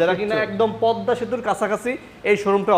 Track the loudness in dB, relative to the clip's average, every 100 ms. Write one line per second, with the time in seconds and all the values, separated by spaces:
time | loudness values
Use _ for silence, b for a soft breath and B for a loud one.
0 | 2 2 -2 -2 -2 0 0 2 0 0
1 | -2 -2 -2 -4 -2 -2 -2 -2 -4 -6
2 | B B 0 2 4 2 4